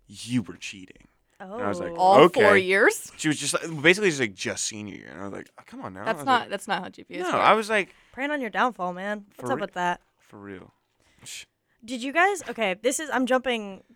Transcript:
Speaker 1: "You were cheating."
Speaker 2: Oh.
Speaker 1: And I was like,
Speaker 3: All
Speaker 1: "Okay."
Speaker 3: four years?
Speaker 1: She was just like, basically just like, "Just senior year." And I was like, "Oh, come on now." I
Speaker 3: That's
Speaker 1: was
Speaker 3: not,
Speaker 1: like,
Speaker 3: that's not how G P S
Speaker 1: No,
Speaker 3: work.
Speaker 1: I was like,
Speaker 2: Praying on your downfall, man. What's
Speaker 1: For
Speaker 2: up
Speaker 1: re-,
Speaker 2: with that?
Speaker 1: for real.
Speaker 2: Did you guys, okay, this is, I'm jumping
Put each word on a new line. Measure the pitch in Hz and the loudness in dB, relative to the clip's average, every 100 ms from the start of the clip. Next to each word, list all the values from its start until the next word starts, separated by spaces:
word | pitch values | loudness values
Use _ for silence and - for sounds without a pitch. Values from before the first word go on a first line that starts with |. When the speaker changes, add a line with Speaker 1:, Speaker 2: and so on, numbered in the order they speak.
| _ | _
Speaker 1:
"You | 101 113 123 | -16 -4 -4
were | 95 90 | -4 -10
cheating." | - 98 90 - _ _ _ _ | -14 -14 -18 -20 _ _ _ _
Speaker 2:
Oh. | 190 - | -14 -6
Speaker 1:
And | |
I | 104 | -6
was | 175 | -4
like, | 175 170 | -6 2
Speaker 3:
All | 185 196 | 8 10
Speaker 1:
"Okay." | 170 277 | 8 8
Speaker 3:
four | 196 196 | 6 6
years? | 180 196 302 427 - - | 4 4 4 2 -8 -4
Speaker 1:
She | 156 | -2
was | 135 | -2
just | 139 | -2
like, | 170 165 160 | -4 -6 4
basically | 156 185 202 | 4 6 4
just | 143 | 2
like, | 113 | -2
"Just | 92 113 95 | -4 -6 -4
senior | - 107 104 | -6 -8 -12
year." | - 55 | -14 -16
And | 76 | -14
I | |
was | 98 | -12
like, | 98 - - | -12 -16 -20
"Oh, | - | -20
come | 247 | -16
on | 160 | -14
now." | 92 | -10
I | 220 | -6
Speaker 3:
That's | 185 | -4
Speaker 1:
was | 269 | 0
Speaker 3:
not, | 240 | 0
Speaker 1:
like, | - | 0
Speaker 3:
that's | 196 - | -8 -6
not | 180 | -6
how | 185 | -6
G | - | -16
P | - 175 | -14 -8
S | 180 | -2
Speaker 1:
No, | |
Speaker 3:
work. | 131 | 2
Speaker 1:
I | 117 | 4
was | 214 214 | 4 2
like, | 214 170 _ _ | -2 -2 _ _
Speaker 2:
Praying | - 285 | -8 -6
on | 294 | -4
your | 233 | -4
downfall, | 180 247 - 180 | 0 -2 -2 -8
man. | 180 196 214 202 - | -6 -8 -8 -12 -10
What's | |
Speaker 1:
For | 127 | -6
Speaker 2:
up | - | -4
Speaker 1:
re-, | |
Speaker 2:
with | 190 | -6
that? | 180 180 180 _ _ | -4 -4 -4 _ _
Speaker 1:
for | _ 104 | _ -18
real. | 101 92 92 _ _ _ _ _ - - - _ _ _ | -14 -14 -16 _ _ _ _ _ -18 -18 -18 _ _ _
Speaker 2:
Did | 226 247 | -12 -8
you | 269 | -4
guys, | 302 381 381 - | 2 2 2 -6
okay, | 240 208 180 | -4 -2 0
this | 247 269 | -2 -2
is, | 302 | -2
I'm | 240 247 | -2 2
jumping | 254 262 233 202 190 _ | 2 2 -4 -6 -12 _